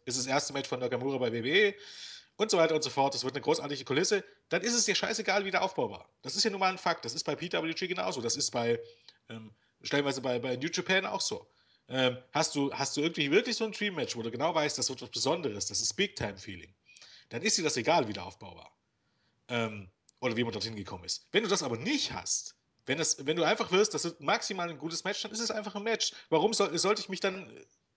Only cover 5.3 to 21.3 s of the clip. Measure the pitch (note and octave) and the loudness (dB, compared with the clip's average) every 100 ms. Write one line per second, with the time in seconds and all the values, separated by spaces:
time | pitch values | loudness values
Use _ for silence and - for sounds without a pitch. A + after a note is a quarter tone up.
5.3 | G3 G3 F3+ F#3+ - A#2 - - _ C3 | 2 2 0 0 0 -2 -4 -16 _ -6
6.3 | F3 G#3+ G3 F#3 F#3 F3+ E3 A#2 C#3 - | 0 0 4 2 2 0 0 -2 -6 -4
7.3 | C#3+ F3 E3 D#3+ - F3+ F3+ F#2 B2+ A2+ | -4 -2 -2 -2 -2 -4 -2 -2 -2 -2
8.3 | C#3 - B2 A#2 A#2 - - - - - | -2 -2 0 2 0 -2 -18 -20 -20 -16
9.3 | A2+ A2 - _ _ - C#3+ C#3+ C3 B2+ | -14 -14 -20 _ _ -2 0 2 0 0
10.3 | B2 B2+ B2 D3+ E3+ - F#3+ F#3+ F#3+ - | 0 0 -2 -2 -2 2 2 2 -2 -4
11.3 | - - _ _ _ - C3 B2+ B2 - | -6 -10 _ _ _ -6 2 2 2 -2
12.3 | C#3+ D#3+ D3 C#3 - C#3 - D#3+ E3 C#3+ | 0 2 2 0 0 -2 0 0 0 4
13.3 | E3+ B3 A3 A3 - G#3 E3+ A#2 A#2+ A2+ | 4 4 0 -2 -2 -2 -2 -4 -2 -4
14.3 | A#2+ D#3 D#3+ D3+ C#3+ B2 C3 B2 A#2 B2+ | 0 2 2 2 0 -2 -4 -8 -2 2
15.3 | F3+ D3 G2+ - G2+ - - G3+ - A2 | 2 0 -4 -4 -2 -2 0 -2 -2 -6
16.3 | G2 - F2+ D#2 _ _ - - - - | -6 -12 -14 -16 _ _ -20 -20 -20 -10
17.3 | A#2+ G3 G#3+ D#3 B2+ A2+ E3+ A2 G2 F#2 | -4 0 2 2 2 4 4 4 -2 -10
18.3 | - G2 - - _ _ _ _ _ _ | -14 -18 -18 -20 _ _ _ _ _ _
19.3 | _ - A#2+ A2+ G#2 F#2 _ _ - B2+ | _ -4 -2 -2 -4 -14 _ _ -6 -2
20.3 | A2+ A#2 A2 G#2+ G#2+ F#2+ F#2+ F2+ - _ | 0 0 -2 -4 -6 -8 -8 -6 -8 _